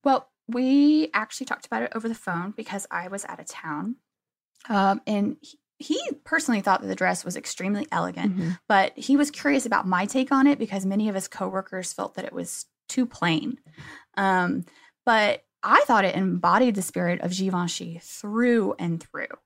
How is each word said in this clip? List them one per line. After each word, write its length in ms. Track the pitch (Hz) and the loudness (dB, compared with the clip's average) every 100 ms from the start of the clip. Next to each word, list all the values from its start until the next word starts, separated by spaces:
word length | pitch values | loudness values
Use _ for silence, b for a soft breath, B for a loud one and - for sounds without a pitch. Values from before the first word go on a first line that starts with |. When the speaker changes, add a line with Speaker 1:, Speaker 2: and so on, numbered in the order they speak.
Speaker 1:
Well, 260 | 277 262 - _ - | 4 2 0 _ -6
we 640 | 240 254 277 285 302 311 | 0 4 6 8 6 2
actually 320 | 208 214 - 262 | -2 -4 -10 -6
talked 200 | - - | -6 -4
about 160 | 226 | -4
it 100 | 240 226 | -4 -4
over 120 | 226 | -6
the 60 | |
phone 380 | 226 - 175 180 | -6 -6 -4 -6
because 340 | 214 220 196 - | -10 -10 -10 -6
I 160 | 175 185 | -8 -8
was 180 | 196 - | -10 -10
out 140 | - | -14
of 60 | 165 | -14
town. 480 | - 165 151 190 247 _ _ _ _ _ _ - | -12 -8 -6 -6 -8 _ _ _ _ _ _ -2
Um, 340 | 208 196 196 - | 2 4 2 -2
and 300 | 208 202 - | 0 0 -4
he, 160 | - - _ _ | -16 -20 _ _
he 220 | - 392 679 - | -4 -4 -2 -10
personally 380 | - - - 220 | -2 -2 2 0
thought 200 | 196 185 | 2 0
that 60 | 190 | 0
the 80 | 190 | 0
dress 280 | 185 180 | 0 0
was 120 | - 180 | -6 -10
extremely 520 | - - 185 202 - | -10 -8 -4 -4 -2
elegant, 440 | 170 175 180 196 185 | -2 -2 -2 -2 -2
Speaker 2:
Mm-hmm. 140 | 170 175 _ | -4 -6 _
Speaker 1:
but 280 | 202 196 - | 4 4 -2
he 180 | - 285 | 2 2
was 160 | 285 | 2
curious 340 | - 285 277 233 | -2 0 0 0
about 220 | - 190 | -2 0
my 180 | 180 202 | -2 0
take 260 | 269 262 | -2 2
on 140 | 269 277 | 4 4
it 140 | 285 | 4
because 260 | 220 202 190 | -2 -4 -2
many 220 | 202 214 | 0 0
of 80 | 190 | -2
his 120 | 185 | -8
coworkers 680 | - 185 190 190 185 180 | -8 -6 -6 -6 -10 -10
felt 220 | - 196 - | -8 -8 -8
that 100 | 180 | -10
it 80 | |
was 320 | 180 175 - - _ - | -10 -10 -12 -14 _ -6
too 160 | - 240 | -2 -2
plain. 540 | - 170 160 - - _ B B B B - | 0 0 0 -2 -10 _ B B B B -2
Um, 480 | 196 185 180 185 175 b b _ - | 2 2 2 -2 -6 b b _ 2
but 400 | 226 208 - _ _ | 4 4 0 _ _
I 200 | - 311 571 | 4 4 6
thought 180 | 226 190 | 4 4
it 100 | - | 0
embodied 600 | 190 175 175 196 254 196 | -2 0 2 4 4 0
the 60 | |
spirit 400 | 185 180 175 180 | -4 -4 -2 -2
of 100 | 175 | -4
Givenchy 680 | 180 190 180 175 - 175 165 | -2 -2 -2 -4 -6 -10 -14
through 720 | - - 208 220 247 233 196 208 | -14 -14 -6 0 2 4 2 -2
and 240 | 175 165 | -4 -4
through. 260 | - - - - | -6 -12 -10 -12